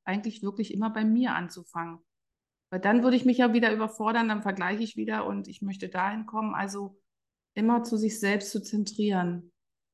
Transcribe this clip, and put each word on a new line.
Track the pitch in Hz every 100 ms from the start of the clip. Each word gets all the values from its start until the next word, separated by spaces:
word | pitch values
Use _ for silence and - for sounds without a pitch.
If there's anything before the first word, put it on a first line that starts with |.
eigentlich | - 202 214 -
wirklich | 196 202 214
immer | 196 220
bei | 220
mir | 220 233 254
anzufangen. | 165 175 185 175 170 170 165 _ _ _ _ _ _ _
Weil | 185
dann | 196 233
würde | 247 247
ich |
mich | 254 247
ja | 247
wieder | 233 226
überfordern, | 214 220 - 214 233 226
dann | 208
vergleiche | 202 190 180 208
ich | 226 220
wieder | 214 220 -
und | 202 185
ich | 185
möchte | 196 196 185
dahin | 185 190 220 214
kommen. | 220 220
Also | 185 196 202 196 - _ _ _ _ _
immer | - 220 240
zu | 233 214
sich | 214 214
selbst | 202 208 -
zu | 208
zentrieren. | 196 214 208 - 208 185 175 175 - _ _ _ _